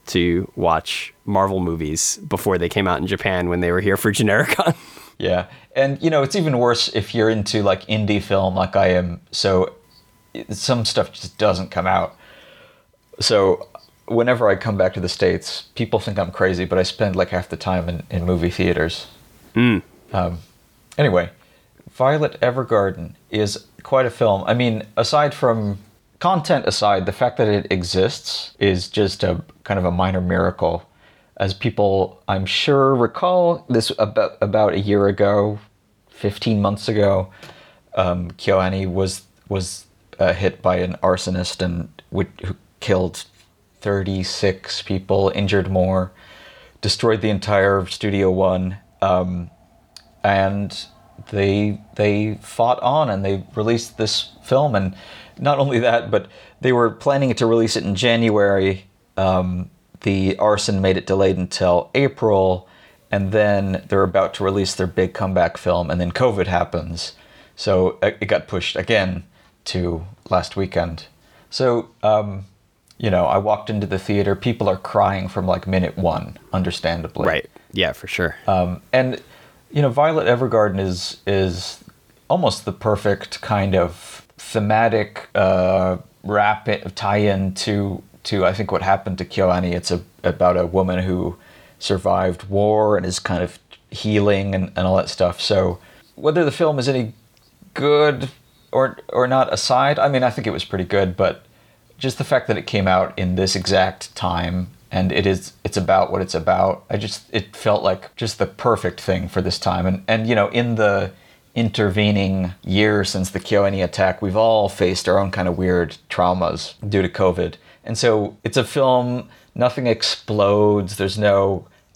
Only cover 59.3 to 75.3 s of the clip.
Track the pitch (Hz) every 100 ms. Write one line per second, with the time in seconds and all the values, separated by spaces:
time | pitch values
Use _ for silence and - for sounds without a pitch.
59.3 | 92 92 90 87 - _ - 110 98 95
60.3 | 95 107 104 - 95 95 92 - 98 95
61.3 | 90 90 - 92 87 - 131 139 - 113
62.3 | 98 95 92 - - - _ _ 101 95
63.3 | 107 104 101 98 92 - 98 95 95 90
64.3 | - 98 98 95 - 92 95 92 - 95
65.3 | 92 82 - 90 87 82 87 87 - 127
66.3 | 98 90 90 87 85 82 85 - - -
67.3 | - - - 107 92 92 - 104 - 101
68.3 | 92 - 92 - 92 92 110 92 87 -
69.3 | _ _ _ - 92 90 82 92 - -
70.3 | 92 - 98 95 87 85 80 - _ _
71.3 | _ _ - 131 120 - _ 107 107 104
72.3 | 98 98 _ _ _ _ - 110 90 78
73.3 | 95 104 104 - 107 104 95 - 101 101
74.3 | 98 123 113 98 95 - 104 101 98 95